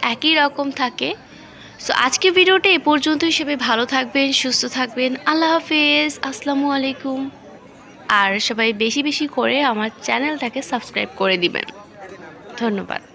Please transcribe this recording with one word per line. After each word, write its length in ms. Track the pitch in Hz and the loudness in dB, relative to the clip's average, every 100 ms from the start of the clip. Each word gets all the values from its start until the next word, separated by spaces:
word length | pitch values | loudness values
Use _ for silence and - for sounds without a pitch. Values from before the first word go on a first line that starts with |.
একই 320 | 247 233 302 | -4 0 2
রকম 380 | 320 285 285 277 | 4 2 0 -4
থাকে। 440 | 269 254 233 269 427 - - - - - - - | -4 -4 -4 -6 -6 -14 -20 -20 -20 -20 -8 0
So 40 | - | 2
আজকে 360 | 247 - 381 | 2 2 4
ভিডিওটা 380 | 359 370 381 392 | 6 6 4 4
এ 80 | 339 | 2
পর্যন্তই। 540 | 302 302 302 302 330 | 4 2 2 0 0
সবাই 240 | 320 285 285 | 0 -2 -2
ভালো 300 | 240 226 247 | 0 0 0
থাকবেন, 460 | 269 247 277 277 | -2 0 0 2
সুস্থ 340 | 269 262 247 247 | 0 0 -2 -4
থাকবেন। 500 | 262 254 247 254 254 - | -4 -4 -2 -2 -2 0
আল্লাহ 240 | 311 320 | 2 2
হাফেজ, 720 | 330 320 311 294 294 302 285 | 2 2 2 4 2 0 -2
আসসালামু 500 | 269 269 285 277 285 | -8 -6 -2 0 0
আলাইকুম। 580 | 277 269 262 269 262 269 - - - - - - - - | 0 -2 -4 -6 -6 -6 -10 -20 -20 -20 -20 -20 -10 2
আর 320 | 208 196 202 | 4 4 2
সবাই 340 | - 226 226 | 0 0 0
বেশি 300 | 208 220 285 | 2 0 0
বেশি 240 | 294 285 294 | 0 -2 -2
করে 360 | - 233 254 | 0 2 2
আমার 260 | 285 214 220 - | 2 0 -4 -6
চ্যানেলটাকে 580 | - 233 285 302 247 262 | -4 -2 -2 -4 -6 -6
সাবস্ক্রাইব 480 | 277 247 - - 208 - | -6 -6 -6 -6 -6 -2
করে 220 | 190 185 | 0 2
দিবেন। 260 | 175 - - - - - - - - - - - | 0 -2 -8 -12 -20 -18 -18 -18 -20 -20 -16 -4
ধন্যবাদ। 440 | 226 202 180 50 - | -2 -2 -4 -8 -10